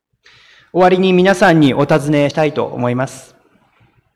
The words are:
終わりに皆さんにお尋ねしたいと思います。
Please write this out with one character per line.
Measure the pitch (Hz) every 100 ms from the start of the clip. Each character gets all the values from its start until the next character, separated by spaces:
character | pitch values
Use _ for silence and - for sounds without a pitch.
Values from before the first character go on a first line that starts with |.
| _ _ _ _ _ _ _
終 | 170
わ | 180
り | 185
に | 190
皆 | 180 190 190
さ | 196
ん | 165
に | 143 120
お | 143
尋 | 156 143
ね | 147 143
し |
た | 160 151
い |
と | 143 110
思 | - 123
い | 123
ま | 135
す。 | - - _ _ _ _ _ _ _ _